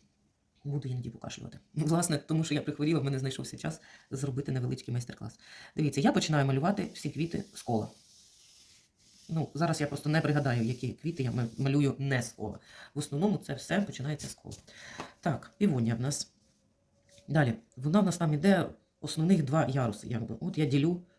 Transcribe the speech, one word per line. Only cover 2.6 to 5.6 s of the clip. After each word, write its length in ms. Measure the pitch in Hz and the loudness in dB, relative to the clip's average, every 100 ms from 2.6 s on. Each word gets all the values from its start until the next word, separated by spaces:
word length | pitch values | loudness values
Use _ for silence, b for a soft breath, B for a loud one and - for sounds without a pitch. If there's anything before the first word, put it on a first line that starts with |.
прихворіла, 380 | - 147 151 160 | -2 -2 2 2
в 40 | |
мене 160 | 135 131 | 2 0
знайшовся 380 | 131 - 131 127 | -2 -4 -8 -6
час 240 | 156 - B B B | -6 -8 B B B
зробити 400 | 131 139 127 139 | -4 -4 -2 -2
невеличкий 400 | 131 123 131 - | -2 -2 -4 -4
майстер-клас. 480 | 123 120 - 117 - B B | -4 -4 -10 -14 -14 B B